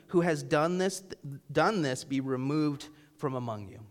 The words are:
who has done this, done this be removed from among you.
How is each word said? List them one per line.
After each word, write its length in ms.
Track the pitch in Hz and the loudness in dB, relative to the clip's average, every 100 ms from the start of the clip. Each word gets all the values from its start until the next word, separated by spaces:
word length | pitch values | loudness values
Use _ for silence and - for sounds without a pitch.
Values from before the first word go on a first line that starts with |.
| - | 0
who 140 | 180 | 2
has 200 | 175 151 | 4 2
done 360 | 135 151 160 180 | 2 2 4 2
this, 260 | 185 190 - - 143 139 - | 0 -2 -12 -14 -12 -14 -4
done 300 | 147 165 220 | 2 2 4
this 200 | 143 127 | 0 -2
be 180 | - 135 | -2 -2
removed 680 | 135 127 135 151 151 139 - - - - | 0 -2 0 0 0 -2 -10 -20 -20 -6
from 200 | 151 131 | -4 -4
among 320 | 120 107 101 | -6 -8 -10
you. 100 | 107 110 | -14 -20